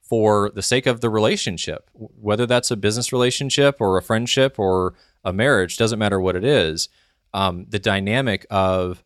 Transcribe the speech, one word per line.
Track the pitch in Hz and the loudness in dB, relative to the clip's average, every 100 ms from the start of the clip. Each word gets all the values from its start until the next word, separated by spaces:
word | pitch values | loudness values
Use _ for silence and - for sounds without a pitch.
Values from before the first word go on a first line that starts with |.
for | - 117 107 104 101 | -2 0 2 2 0
the | 101 | -4
sake | 92 123 135 | -2 0 0
of | 117 | -2
the | 117 | 0
relationship, | 107 107 202 - 87 - 78 _ | 2 2 0 -4 -8 -8 -10 _
w-, | _ 110 _ | _ -20 _
whether | 104 107 120 | -2 -2 2
that's | 123 - | 0 0
a | 113 | -2
business | 101 110 120 | -2 -2 -4
relationship | 127 123 123 139 - 143 139 | 0 0 0 -4 2 2 2
or | 104 92 | 0 0
a | |
friendship | - 110 120 - 135 - | 0 -2 0 2 0 2
or | 98 92 92 - _ _ | 0 2 0 -6 _ _
a | 98 | -6
marriage, | 92 123 123 90 - | 0 2 2 0 0
doesn't | 113 110 | 0 2
matter | 107 98 | 0 2
what | 92 90 | 0 0
it | |
is. | 110 143 80 80 - _ _ _ _ | 2 2 2 -2 -8 _ _ _ _
Um, | 98 95 87 - | -2 -2 -2 -8
the | 104 | -4
dynamic | 101 98 98 117 135 95 - | 0 0 0 0 0 -4 -2
of | 98 95 92 92 90 | 0 2 0 -2 -6